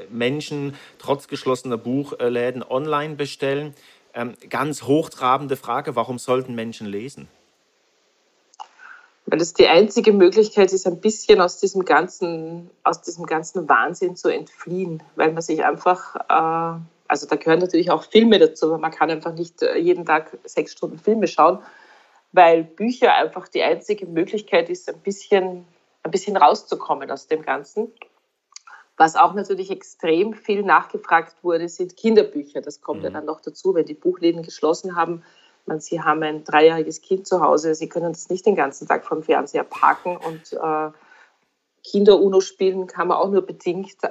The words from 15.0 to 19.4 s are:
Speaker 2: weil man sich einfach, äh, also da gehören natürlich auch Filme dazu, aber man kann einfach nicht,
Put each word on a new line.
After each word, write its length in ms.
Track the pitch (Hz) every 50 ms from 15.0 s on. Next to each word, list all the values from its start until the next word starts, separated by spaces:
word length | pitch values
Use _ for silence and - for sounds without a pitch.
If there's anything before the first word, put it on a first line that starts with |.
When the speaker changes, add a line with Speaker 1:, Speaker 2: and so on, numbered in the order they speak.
| - _ _
Speaker 2:
weil 160 | - 156 160 160
man 80 | 165
sich 240 | 165 - 156 156 -
einfach, 500 | - 151 160 - 180 180 180 - - - - - -
äh, 520 | - 160 160 165 165 165 165 165 165 165 165 - _ _ _ -
also 180 | - - -
da 100 | - 156
gehören 240 | 151 - 160 165 170
natürlich 300 | 180 180 - 160 165 175
auch 140 | 147 - -
Filme 340 | - - 214 226 233 208 180
dazu, 280 | 160 156 - - 165
aber 100 | 156 165
man 140 | 160 156 160
kann 200 | - - 160 160
einfach 220 | 160 156 160 170 165
nicht, 300 | 165